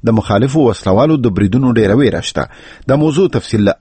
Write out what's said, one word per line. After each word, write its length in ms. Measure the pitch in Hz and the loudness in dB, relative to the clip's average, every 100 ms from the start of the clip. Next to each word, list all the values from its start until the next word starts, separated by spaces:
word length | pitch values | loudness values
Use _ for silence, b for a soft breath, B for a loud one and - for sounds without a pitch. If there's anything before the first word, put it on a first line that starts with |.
د 140 | - 113 | -2 0
مخالفو 480 | - 101 131 151 127 | 0 0 0 2 0
وسلوالو 480 | 101 101 98 151 156 | 0 0 0 2 0
د 200 | 117 92 | 0 0
بریدونو 320 | 101 120 131 | 0 0 0
ډېره 220 | 113 101 113 | 2 2 2
ویره 240 | 127 78 | 0 -2
شته. 280 | - - 65 B B B - | -6 -8 -8 B B B -2
د 140 | 139 156 | 0 0
موضوع 220 | 151 190 120 | 0 0 -2
تفصیل 280 | - 107 101 | -2 0 0
له 40 | - | 0